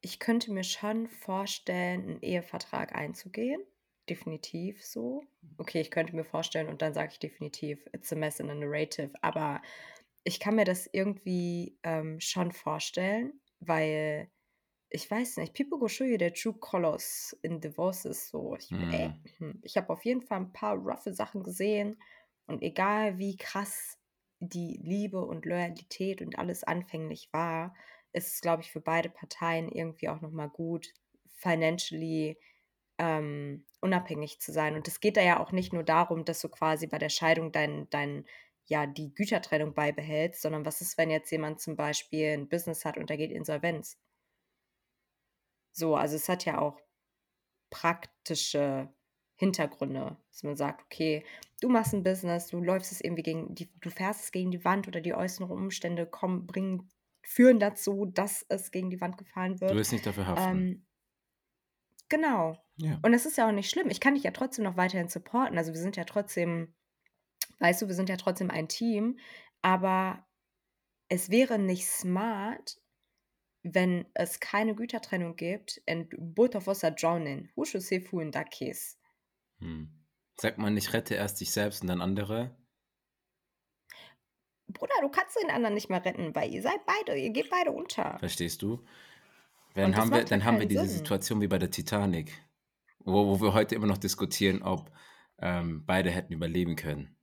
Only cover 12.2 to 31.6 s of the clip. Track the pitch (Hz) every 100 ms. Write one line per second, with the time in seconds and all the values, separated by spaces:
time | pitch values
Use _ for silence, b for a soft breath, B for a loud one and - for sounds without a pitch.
12.2 | - 185 175 175 - 156 - - 185 214
13.2 | 254 294 _ _ - 160 156 151 156 151
14.2 | 170 _ _ _ _ _ _ 160 - 214
15.2 | 247 - 160 - 277 294 233 - 262 220
16.2 | 175 175 226 214 - 185 170 151 - -
17.2 | - - 185 165 160 156 180 185 - -
18.2 | - 156 - - - 180 175 - 160 156
19.2 | - _ 156 - - - 190 175 233 254
20.2 | 247 196 185 - 208 196 190 - - 190
21.2 | 214 202 185 180 196 208 208 214 B B
22.2 | B _ - 156 165 156 190 214 214 185
23.2 | 196 190 - 196 202 - - - _ _
24.2 | _ _ 175 175 170 - 160 196 208 190
25.2 | - 165 160 175 175 170 - - 190 190
26.2 | - - 175 175 - 170 180 160 156 156
27.2 | - 156 170 165 170 B B B B 175
28.2 | 180 - 170 165 165 160 151 165 170 -
29.2 | - - 170 165 165 - 165 160 156 156
30.2 | 160 160 147 - 165 165 - _ _ _
31.2 | _ - 185 165